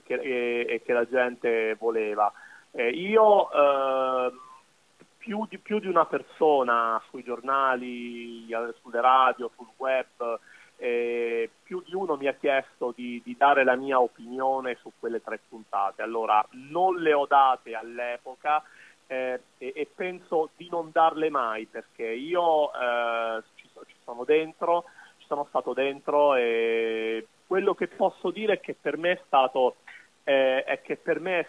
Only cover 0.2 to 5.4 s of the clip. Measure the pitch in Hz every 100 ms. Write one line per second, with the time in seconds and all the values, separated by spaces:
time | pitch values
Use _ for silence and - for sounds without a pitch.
0.2 | 135 123 120 120 117 117 - 120 117 127
1.2 | 123 120 120 113 110 110 113 113 107 104
2.2 | 104 - - - _ - 120 160 196 220
3.2 | 214 196 165 147 143 139 135 131 131 127
4.2 | 127 - - - _ _ _ _ _ _
5.2 | 226 208